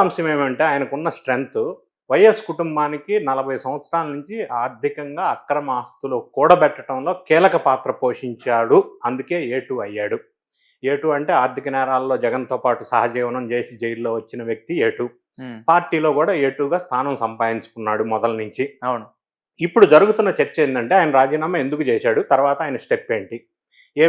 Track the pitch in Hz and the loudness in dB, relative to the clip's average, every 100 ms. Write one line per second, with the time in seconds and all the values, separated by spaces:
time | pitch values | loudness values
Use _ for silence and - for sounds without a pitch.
0 | 180 175 160 147 139 123 123 139 131 139 | 8 2 -2 0 0 0 0 0 -2 -4
1 | 165 - - 127 131 113 131 185 _ _ | -6 -6 -4 -4 -2 -4 -4 -6 _ _
2 | - 160 214 214 - 160 165 151 147 147 | -2 6 6 4 -2 -6 -4 -2 -2 -4
3 | 170 208 147 135 135 131 131 147 - 170 | -4 -4 -2 -2 -2 -4 -6 -10 -6 -6
4 | 156 143 143 220 160 123 123 117 143 147 | -4 -8 -10 -10 -6 -4 -6 -4 -6 -6
5 | 147 147 180 120 - 147 143 123 120 _ | -10 -6 -4 -4 -4 -4 -2 -6 -6 _
6 | 135 123 - - 156 175 147 - 127 131 | -6 -6 -6 0 4 6 4 0 -10 -8
7 | 151 185 - 160 190 170 143 131 135 123 | -6 -6 0 4 4 2 0 0 -2 -4
8 | 127 117 127 110 127 117 117 156 - - | -4 -4 -8 -8 -2 0 4 4 4 -2
9 | 120 127 131 175 131 131 123 127 104 104 | -8 -6 -6 -6 -4 -6 -6 -8 -8 -6
10 | 104 113 - _ _ _ _ _ 131 139 | -6 -6 -10 _ _ _ _ _ -4 -2
11 | 156 143 151 156 127 120 143 135 131 131 | 0 -2 0 2 0 -2 -6 -4 0 -2
12 | 131 127 120 127 123 127 123 117 117 120 | -2 -2 -2 -4 -4 -4 -2 -2 0 0
13 | 120 120 120 127 120 120 113 117 117 113 | 0 -2 -4 -4 -6 -6 -6 -8 -8 -6
14 | 117 113 110 123 117 113 - 170 117 110 | -4 -6 -8 -10 -8 -8 -6 -2 -2 -2
15 | 123 _ _ - 131 113 117 170 - 160 | -8 _ _ -20 -16 -8 2 2 2 0
16 | 156 143 156 151 135 135 139 175 - 127 | 0 2 0 2 0 0 -2 -2 -2 -4
17 | 143 127 113 110 113 113 - 117 107 107 | -2 -2 -4 -2 -4 -4 -8 -10 -4 -2
18 | 110 110 113 110 107 - 139 - 127 120 | -2 -2 -2 -4 -8 -6 -8 -6 -6 -6
19 | 107 _ _ _ _ - 170 233 180 151 | -8 _ _ _ _ -8 0 6 10 10
20 | 208 214 208 - 139 - 143 131 117 190 | 8 4 2 0 -2 0 0 0 2 2
21 | 156 135 139 156 160 185 262 147 131 113 | 4 4 2 2 -2 -2 -2 -2 0 0
22 | 120 117 - 135 139 139 156 127 - 123 | 0 0 2 2 2 0 -4 -6 -4 -4
23 | - 113 95 117 _ _ _ _ _ 143 | -2 -6 -6 -12 _ _ _ _ _ 2